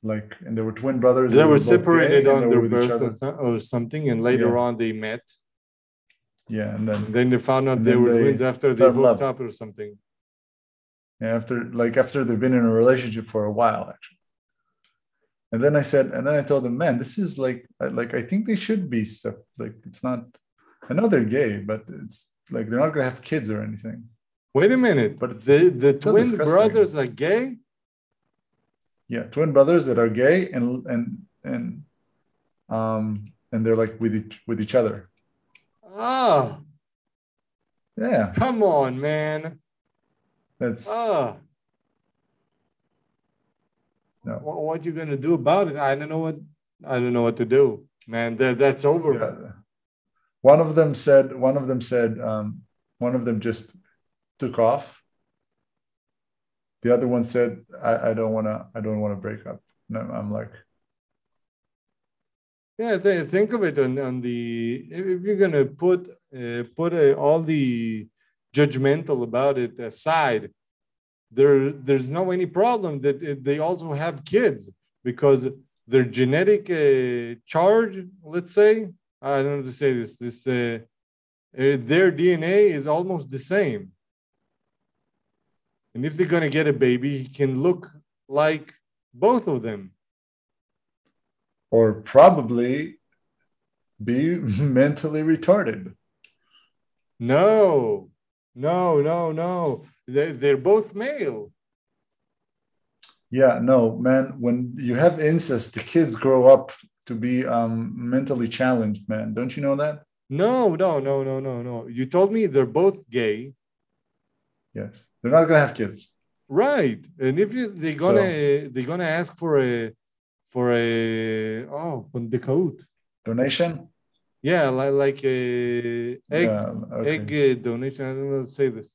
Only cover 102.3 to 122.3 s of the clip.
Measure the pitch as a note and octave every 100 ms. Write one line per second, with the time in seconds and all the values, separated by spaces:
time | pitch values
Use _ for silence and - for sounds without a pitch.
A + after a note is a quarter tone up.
102.3 | _ _ _ _ _ _ _ - _ _
103.3 | B2 C3 A#2 A#2+ C3 A2+ A2 B2 C3 C3+
104.3 | - A#2+ A#2+ B2 B2+ B2 B2 E3 E3 D3+
105.3 | E3 - B2 G#2+ - - E3+ D3+ A2 C3+
106.3 | C3 B2+ C3+ C3 - _ _ - A#2 A#2+
107.3 | B2+ B2+ A#2 A#2 A2+ A2+ A#2 A#2+ B2+ C3+
108.3 | C3 A2+ - B2+ B2+ A2 G2 - G#2+ A2
109.3 | A2 B2 B2+ C#3 C#3 D3+ D3+ _ _ _
110.3 | C#3 G3+ B3+ A#3 D#3+ F#3 D3+ C#3 C#3 C3+
111.3 | C3+ C3+ B2 A#2+ A#2+ A#2+ A#2 C3 F3 G3
112.3 | A3 G#3 C3+ B2 A#2+ F#3+ G3 - A#2 A2+
113.3 | G#2+ C3 C3+ _ _ _ _ _ _ _
114.3 | _ _ _ _ - G2+ - _ _ A#2+
115.3 | D3+ E3 D#3 C#3 A2 G#2 - - _ _
116.3 | _ _ C#3 B3+ C#4+ D3 G#2 - - C3
117.3 | C#3+ G#3 A#3+ A#3+ F#3+ D#3+ D3+ E3+ G3 F#3+
118.3 | D#3 D3 C#3+ D3 B2 B2+ F3 E3+ D#3+ E3+
119.3 | - E3+ D3 B2+ A#2+ A2+ - _ _ _
120.3 | _ _ B2+ B2 A#2+ A#2 A#2 A2+ A2+ A2
121.3 | A2 A2 A2 C#3 C#3+ E3+ C3+ - B2+ A#2